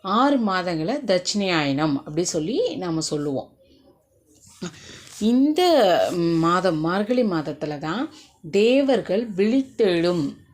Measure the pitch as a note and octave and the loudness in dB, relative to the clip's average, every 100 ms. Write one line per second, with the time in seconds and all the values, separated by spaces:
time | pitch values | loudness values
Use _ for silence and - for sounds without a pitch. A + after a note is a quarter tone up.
0 | F#3+ G#3+ C#4 C#4 G#3+ F#3 F3+ E3 D#3+ C#4+ | 0 2 2 2 0 -2 -2 -4 -4 -4
1 | A#3 F#3 - G#3 F#3+ E3 C#3+ C#3 D#3 C#3 | 0 0 0 -2 0 0 0 0 0 -2
2 | - D3+ F3+ E3 D#3 D4 B4 - F3+ D#3+ | -4 -4 -2 -4 -2 -2 -2 -4 -4 -4
3 | D#3 D3+ D3 C3 - _ _ _ _ _ | -4 -4 -4 -6 -8 _ _ _ _ _
4 | _ _ _ _ - - F3 - - - | _ _ _ _ -20 -14 -14 -14 -20 -20
5 | - - G#3+ B3 C#4+ D#4 F4+ D4+ G3 D3+ | -20 -4 0 4 2 4 4 4 4 4
6 | G2 F3+ E3+ E3 E3 F3+ F#3 D#3+ D#3+ F#3+ | 0 0 0 2 2 2 2 0 -2 -2
7 | G#3 B3+ A3+ E3 D3+ C#3+ D3+ D3 D#3 G3 | 0 0 0 -2 -4 -6 -8 -6 -6 -6
8 | D#4+ - - _ D#3+ G3 A3 C4+ C#4 A#3 | -8 -12 -20 _ -4 2 4 4 2 0
9 | - F#3+ A#3+ F3+ G#3 C4+ C4+ - G#3 F3 | 0 -4 -2 0 2 2 -2 0 2 2
10 | E3+ F3+ C#3 - _ | 2 0 -4 -8 _